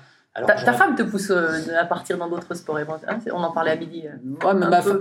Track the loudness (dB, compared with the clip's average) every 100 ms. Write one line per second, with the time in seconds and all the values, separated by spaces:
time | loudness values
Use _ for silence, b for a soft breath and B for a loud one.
0 | B B B -4 0 2 2 4 4 2
1 | -2 -2 0 2 2 -2 -2 -2 0 -2
2 | -4 -4 -4 -6 -8 -10 -6 -4 -4 -8
3 | -6 -6 -4 -4 -2 -2 0 -2 -4 -10
4 | -12 -12 -10 -2 2 4 6 6 6 2